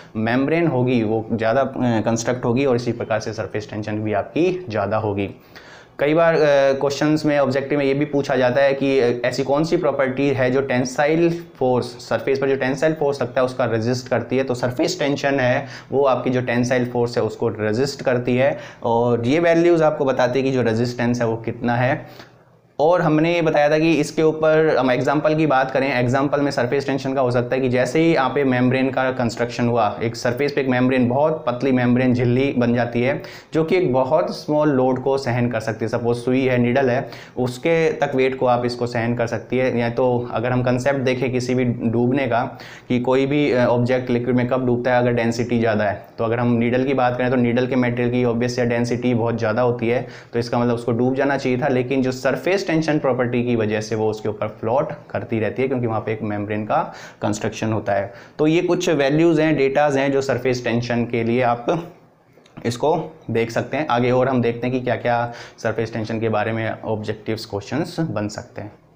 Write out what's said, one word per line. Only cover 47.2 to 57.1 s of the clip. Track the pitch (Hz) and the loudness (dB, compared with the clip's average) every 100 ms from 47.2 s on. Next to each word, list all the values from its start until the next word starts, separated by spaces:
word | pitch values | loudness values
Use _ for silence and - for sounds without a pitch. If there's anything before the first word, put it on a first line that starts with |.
| 123 | 0
तो | 127 | 2
नीडल | 120 120 127 | 2 2 0
के | 131 | 0
मटेरियल | 123 120 120 | 0 0 0
की | 123 | 0
ऑब्वियस | 123 117 123 123 | 0 0 -2 0
या | |
density | 120 120 120 120 123 | 0 0 0 -2 0
बहुत | 117 113 117 | 0 0 0
ज़्यादा | 110 110 | 0 0
होती | 123 120 113 | 0 0 0
है, | 123 127 - - | -2 -4 -14 -8
तो | 117 | -4
इसका | 120 123 | -2 0
मतलब | 120 | 0
उसको | 117 127 | 0 0
डूब | 117 127 | 0 0
जाना | 135 135 135 | 0 0 0
चाहिए | 131 123 | 0 0
था। | 143 | 0
लेकिन | 127 123 135 | 0 0 0
जो | 127 | 0
सरफेस | 127 135 - 170 190 180 | -2 -2 -2 0 -2 0
टेंशन | 160 160 147 | -2 0 0
property | 139 123 120 120 | 0 0 0 0
की | 120 117 | 0 0
वजह | 107 107 | 0 -2
से | 110 | -2
वो | 110 110 | -2 -2
उसके | 104 110 | -2 -4
ऊपर | 101 107 | -4 -6
plot | - 110 131 160 - - | -6 -2 -2 -2 -6 -10
करती | 110 110 110 | -8 -4 -2
रहती | 107 101 | -2 -2
है, | 135 | -2
क्योंकि | 127 117 | -2 -2
वहाँ | 110 | -2
पे | 110 | -4
एक | 107 | -4
membrane | 110 104 104 107 | -4 -6 -4 -6
का | 107 143 - - - | -2 -2 -4 -8 -18